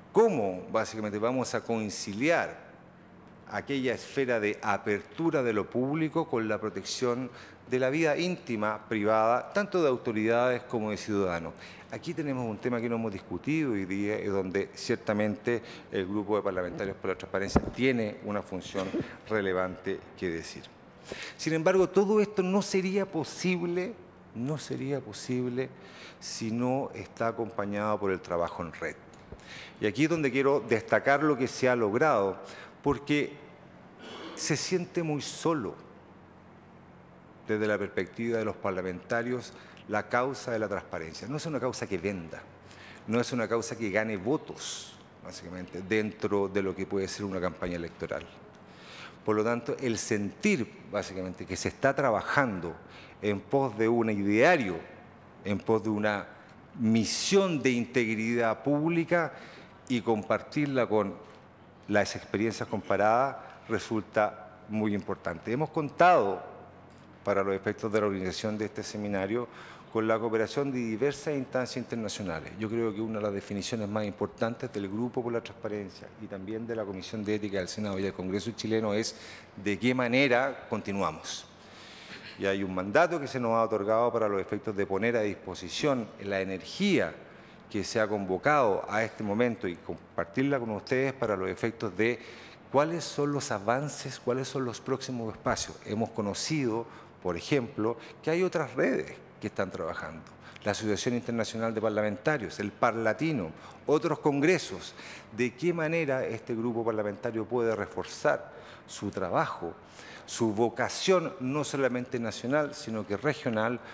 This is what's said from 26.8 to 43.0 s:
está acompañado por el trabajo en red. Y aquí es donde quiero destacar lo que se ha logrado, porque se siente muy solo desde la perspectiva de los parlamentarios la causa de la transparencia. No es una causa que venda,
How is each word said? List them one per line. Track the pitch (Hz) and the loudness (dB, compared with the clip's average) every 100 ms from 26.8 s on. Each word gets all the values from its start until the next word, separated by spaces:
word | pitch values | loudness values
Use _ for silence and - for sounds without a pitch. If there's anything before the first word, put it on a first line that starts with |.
| 127 | -2
está | - 98 - 113 | -8 -10 -2 -2
acompañado | 113 110 - 101 101 107 107 | -2 -4 -4 -2 0 0 2
por | 98 | 2
el | 92 | 0
trabajo | - 85 85 - | 0 0 0 -2
en | 85 | -8
red. | - 80 76 - - - - - - - - | -6 -6 -8 -14 -20 -18 -18 -16 -16 -16 -2
Y | 107 | -2
aquí | 104 | 2
es | 151 | 2
donde | 165 143 | 4 2
quiero | 123 139 139 | 4 4 4
destacar | 135 113 - 110 135 143 | 2 0 4 4 6 4
lo | 151 135 | 6 2
que | 123 | 0
se | - 127 | 2 4
ha | 123 | 4
logrado, | 110 110 151 120 98 92 - - - - | 4 4 4 4 2 0 -10 -16 -16 -4
porque | 143 135 - 147 131 - - - - - - - - - - - | 0 0 2 0 0 -6 -18 -20 -20 -20 -20 -18 -16 -14 -12 -4
se | - 147 | -2 0
siente | - 185 175 - | 0 -2 -2 -4
muy | 165 147 | 0 -2
solo | - - 160 160 98 - - - - - - - - - - - - - - - - - - | -2 -2 2 2 0 -6 -14 -20 -20 -20 -20 -20 -20 -20 -20 -20 -20 -20 -20 -20 -20 -12 -2
desde | 107 107 | 0 2
la | 104 | 2
perspectiva | 98 - 92 - 117 117 | 0 -2 -4 -4 -2 0
de | |
los | 107 - | 0 -2
parlamentarios | 101 92 92 90 - 117 117 123 117 - - - - | -2 -2 -2 -6 -2 -2 0 -4 -6 -16 -20 -18 -4
la | 104 101 | -4 0
causa | 123 127 127 - | 2 2 -2 -2
de | 113 | -2
la | 104 | 0
transparencia. | 95 - 87 80 80 104 | -2 -4 -8 -8 -10 -6
No | 147 | -6
es | 165 | -4
una | 143 | -2
causa | 123 113 113 | -2 -4 -4
que | 95 | -2
venda, | 92 95 82 - - - - - - - | -2 -4 -6 -12 -16 -20 -20 -20 -18 -14